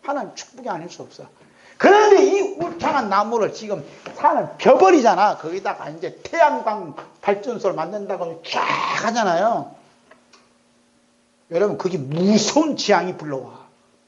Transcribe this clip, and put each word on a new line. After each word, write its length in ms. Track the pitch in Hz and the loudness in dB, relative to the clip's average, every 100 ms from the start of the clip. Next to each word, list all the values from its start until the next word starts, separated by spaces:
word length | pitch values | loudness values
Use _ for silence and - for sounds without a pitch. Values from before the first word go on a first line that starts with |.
하나님 320 | - 285 196 | -8 -6 -6
축복이 340 | - - - 240 | -12 -20 -14 -10
아닐 220 | 175 175 | -10 -10
수 120 | - | -16
없어. 220 | 123 - - _ _ _ _ - | -20 -20 -20 _ _ _ _ 2
그런데 460 | 320 415 415 381 277 | 6 6 8 6 6
이 140 | 392 - - | 2 -2 -4
울창한 500 | 339 330 294 294 214 | -8 -4 -2 -2 0
나무를 460 | 196 214 233 185 | 0 0 0 -2
지금 300 | - 214 185 - - - - | -4 -8 -8 -10 -18 -18 0
산을 340 | 320 285 156 - | 2 2 -4 0
펴버리잖아. 800 | 202 269 381 339 226 180 202 160 | 4 6 8 6 4 4 2 0
거기다가 500 | 156 185 196 180 165 | -6 -8 -8 -8 -12
이제 300 | 160 165 - | -10 -12 -12
태양광 680 | - 320 302 254 220 208 165 - - _ | -8 2 2 2 -4 -6 -10 -16 -20 _
발전소를 520 | - 202 254 214 185 | -4 -4 -4 -4 -4
만든다고 680 | 156 170 208 202 185 170 165 | -4 -6 -8 -8 -8 -8 -10
쫙 160 | - - - - - - | -8 -6 -2 -4 -4 -4
하잖아요. 680 | 220 233 202 165 214 190 135 - _ _ _ _ _ _ _ _ _ _ _ _ _ _ _ _ - | -2 -2 0 0 0 -2 -6 -18 _ _ _ _ _ _ _ _ _ _ _ _ _ _ _ _ -6
여러분, 280 | 165 202 147 | 0 0 0
그게 180 | 180 170 | -4 -4
무서운 800 | 131 156 196 214 - 285 320 226 | -4 0 4 4 4 0 0 -2
재앙이 400 | - 180 180 180 | 0 0 0 -8
불러와. 500 | 151 135 117 - - _ _ _ | -8 -8 -10 -18 -20 _ _ _